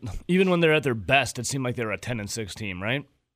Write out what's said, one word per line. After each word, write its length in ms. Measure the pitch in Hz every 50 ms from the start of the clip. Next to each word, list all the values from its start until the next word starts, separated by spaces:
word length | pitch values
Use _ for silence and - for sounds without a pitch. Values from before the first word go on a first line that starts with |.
| - 120 - - - -
even 240 | 175 185 196 185
when 80 | 180 170
they're 140 | 170 160 156
at 100 | 156 139
their 100 | 143 120
best, 460 | 117 98 85 131 139 131 113 - -
it 80 | 117 -
seemed 160 | - 139 131
like 120 | 123 117
they're 140 | 123 117 110
a 80 | 101 95
ten 220 | - - 127 113
and 100 | 101 98
six 240 | - 117 110 92 -
team, 300 | - 110 101 92 87 95
right? 200 | 107 127 143 139 - _ _ _ _ _